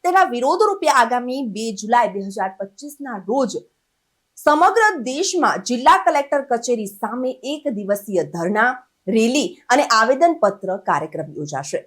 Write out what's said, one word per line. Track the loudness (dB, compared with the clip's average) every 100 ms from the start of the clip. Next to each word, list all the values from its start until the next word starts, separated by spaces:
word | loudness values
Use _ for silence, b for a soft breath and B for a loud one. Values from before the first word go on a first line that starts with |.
તેના | 2 2
વિરોધ | 2 2 0 2 2
રૂપે | 2 2
આગામી | 2 2 0 -2 -6
બે | -6 -6 -6
જુલાઈ | -6 0 2 2
બે | -4
હજાર | -8 -6 -8 -6
પચીસના | -14 -14 -18 -14 -12 -10
રોજ | -4 -2 -2 -4 _ _ _ _ _ _ _ -2
સમગ્ર | 2 4 4 4 2 0
દેશમાં | -6 -4 -2 0 0 0
જિલ્લા | -4 2 4 4
કલેક્ટર | 4 0 0 -4
કચેરી | -2 -4 0 -2 -4
સામે | -8 -8 -4 -6
એક | -6 -8 -6 -6
દિવસીય | -6 -4 -4 -2 -2
ધરણા, | -2 -4 -2 0 0 -2 _ _ -2
રેલી | 2 2 2 -2 -8 0
અને | 2
આવેદનપત્ર | 4 2 4 4 2 4 0 0 -6 -4
કાર્યક્રમ | -2 -2 -2 -10 -10
યોજાશે | -10 -8 -8 -6 -8